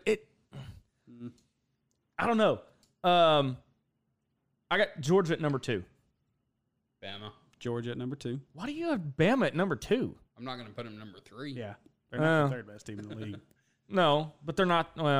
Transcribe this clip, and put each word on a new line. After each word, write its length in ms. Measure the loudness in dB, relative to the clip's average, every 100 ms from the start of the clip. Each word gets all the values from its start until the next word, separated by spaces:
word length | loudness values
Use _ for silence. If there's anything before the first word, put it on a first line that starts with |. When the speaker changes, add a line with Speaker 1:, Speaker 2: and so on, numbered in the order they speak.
| 0
Speaker 1:
it, 220 | -2 -4 _ _ -18 -18 -20 _ _ -20
Speaker 2:
Mm. 220 | -16 -16 -16 _ _ _ _ _ _ _ -4
Speaker 1:
I 80 | 0
don't 100 | 4
know. 220 | 4 2 -4 _ _ _
Um, 540 | 4 6 6 6 2 -4 _ _ _ _ _ _ _ _ _ _ -2
I 80 | 0
got 220 | 0 -2
Georgia 340 | 2 4 4
at 80 | 0
number 180 | 0 -2
two. 240 | -2 -4 -4 _ _ _ _ _ _ _ _ _ _ _
Speaker 3:
Bama. 280 | -14 -14 -14 -16 _ -10
Speaker 2:
Georgia 320 | -6 -6 -6
at 60 | -8
number 180 | -8 -8
two. 240 | -8 -10 -12
Speaker 1:
Why 120 | -12 -10
do 80 |
you 140 | -6 -2
have 100 | -2 -2 2
Bama 300 | 4 4 2
at 80 | 0
number 200 | -2 -2
two? 400 | -2 0 -2 -8 _ -16
Speaker 3:
I'm 60 |
not 140 | -12 -12
gonna 120 | -12
put 160 | -14 -14
'em 120 | -14
number 200 | -18 -20
three. 340 | -20 -14 -12
Speaker 2:
Yeah. 220 | -10 -10 -14 _ _ _
They're 100 | 0
not 240 | 2 4
Speaker 1:
Oh. 40 | 2
Speaker 2:
the 80 | -2
third 120 | -10
best 180 | -18 -14
team 140 | -12
in 80 | -12
the 80 | -10
league. 240 | -10 -12 -18
Speaker 1:
<laughs> 40 | _ _ _ -4
No, 440 | 2 4 4 0 -10
but 140 | -6 0
they're 80 | 2
not. 320 | 2 0 -2
Well, 80 | 2